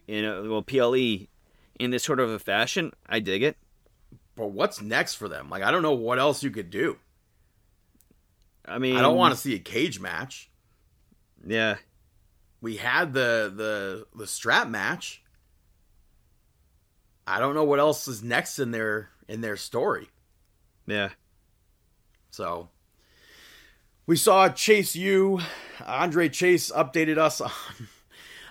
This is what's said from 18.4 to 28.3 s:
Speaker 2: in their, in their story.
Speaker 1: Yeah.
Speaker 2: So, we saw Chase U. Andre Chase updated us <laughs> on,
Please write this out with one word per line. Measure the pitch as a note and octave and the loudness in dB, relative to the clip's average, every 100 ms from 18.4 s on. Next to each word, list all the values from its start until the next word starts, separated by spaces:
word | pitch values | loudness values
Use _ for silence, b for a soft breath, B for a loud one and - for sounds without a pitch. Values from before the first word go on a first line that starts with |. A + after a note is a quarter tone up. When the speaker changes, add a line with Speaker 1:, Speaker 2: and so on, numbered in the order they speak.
| F3+ - | -2 -4
Speaker 2:
in | B2+ | -4
their, | A#2 A2 G#2+ G2 _ - | -2 -2 -2 -6 _ -14
in | A2 | -8
their | A2+ G2+ | -6 -6
story. | - A#2 E3+ A2 - _ _ _ _ _ _ _ - | -6 -2 -2 -2 -6 _ _ _ _ _ _ _ -6
Speaker 1:
Yeah. | G#2 G2 - _ _ _ _ _ _ _ _ _ _ _ | -4 -4 -8 _ _ _ _ _ _ _ _ _ _ _
Speaker 2:
So, | - F#2 F2 F2 _ _ _ b b b b b b b b b _ - | -10 -8 -8 -10 _ _ _ b b b b b b b b b _ 0
we | E3 | 4
saw | - F#3+ F#3+ | 6 8 6
Chase | - - G#3+ F#3+ D#3+ | 4 4 4 2 -2
U. | F#3+ G3 G3 F#3+ E3 B B B | 2 4 4 2 -4 B B B
Andre | - B2+ F3 D#3 E3 | -6 -2 0 2 2
Chase | C3+ F3+ F3 - | 2 4 4 2
updated | - D#3 E3+ D#3 D#3 | 0 0 0 2 4
us | D#3 - | 2 2
<laughs> | |
on, | G#2+ - B B A2 B B B B | -6 -8 B B -18 B B B B